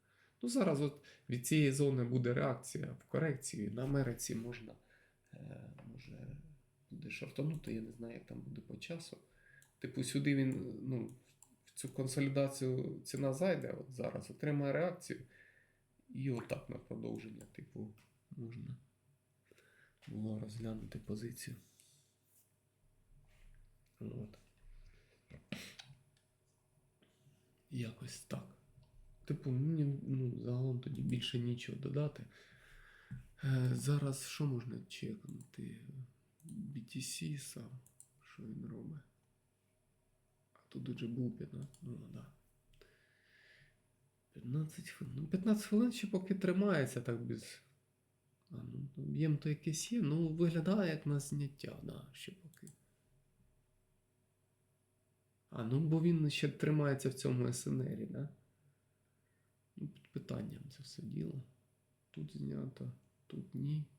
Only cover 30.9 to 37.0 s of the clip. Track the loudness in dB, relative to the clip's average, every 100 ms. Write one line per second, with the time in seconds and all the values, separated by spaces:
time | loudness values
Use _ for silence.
30.9 | -2 0 2 2 0 0 0 -4 -4 -2
31.9 | 0 0 -2 -12 -16 -20 -20 -20 -20 -20
32.9 | -20 -14 -12 -12 -4 2 4 4 4 4
33.9 | 4 2 -2 -6 0 0 0 -2 -8 -8
34.9 | -8 -6 -6 -8 -12 -12 -10 -10 -10 -12
35.9 | -12 -12 _ _ _ -12 -8 -8 -8 -8
36.9 | -6